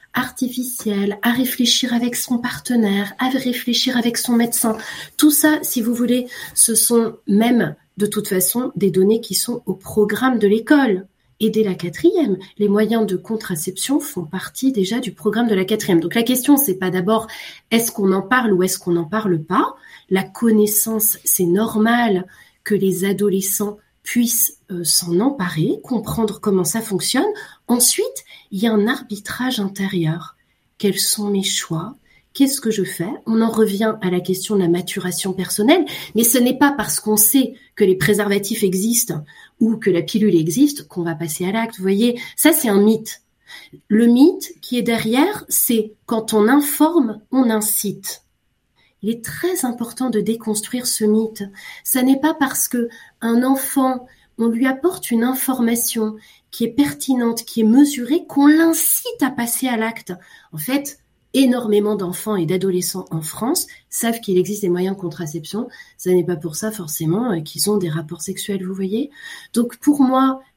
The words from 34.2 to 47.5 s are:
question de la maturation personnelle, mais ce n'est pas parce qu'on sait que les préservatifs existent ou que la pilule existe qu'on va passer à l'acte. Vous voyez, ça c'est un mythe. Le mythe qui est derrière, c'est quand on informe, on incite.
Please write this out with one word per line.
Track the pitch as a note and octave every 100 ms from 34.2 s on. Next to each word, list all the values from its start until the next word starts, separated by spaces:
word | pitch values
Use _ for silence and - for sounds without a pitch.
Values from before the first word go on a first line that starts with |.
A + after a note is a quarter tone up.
question | F3+ F#3 - G3+
de |
la | E3+
maturation | F3 F3+ G3 F3+ F3 F#3+
personnelle, | F#3 F3+ - A3+ F4 D4 - - G#3+
mais |
ce | A3+ B3+
n'est | B3 B3+
pas | C#4+
parce | C#4 - -
qu'on | G#3+ G#3
sait | - C4+ B3 - _ -
que |
les | F#3+ F#3
préservatifs | - G3+ G3+ G3+ - G#3+
existent | G3 F#3 A3+ A#3 - D3+ - - - -
ou | A3+ A3
que | G3+
la | E3+
pilule | E3+ G#3 G#3 E3+
existe | D#3+ A#3+ D4 - -
qu'on | F3+
va | E3+ D#3
passer | D#3+ - F#3
à |
l'acte. | A3+ A3+ -
Vous |
voyez, | F#3+ G3 A#3+ A#3+ - -
ça | D4+
c'est | D#4 A#3
un | G3
mythe. | G#3+ A3 - - _ _ - - - - -
Le | G#3+ A#3
mythe | A#3+ D#4+ F#4+ - -
qui | - B3
est |
derrière, | A3 A3+ A3 B3+ F#4 - -
c'est | - - A3+ G#3+ - -
quand | F#3+ A3
on | G#3+ G#3+
informe, | C#4+ C#4+ - D#4 E4+ A3+ G#3+ -
on | C4
incite. | A#3+